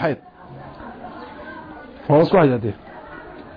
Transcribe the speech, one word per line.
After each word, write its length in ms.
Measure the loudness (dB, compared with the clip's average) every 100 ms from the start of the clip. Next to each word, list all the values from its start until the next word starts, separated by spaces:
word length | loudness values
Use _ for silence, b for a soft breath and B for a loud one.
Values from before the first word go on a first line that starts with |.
xayd? 140 | 0 -4 -10 -20 -20 -18 -18 -18 -18 -16 -16 -16 -16 -16 -16 -16 -16 -18 -18 -8 2
Waa 120 | 4
isku 160 | 6 6
hayaade. 340 | 4 2 -2 -6 -12 -20 -18 -18 -18 -18 -20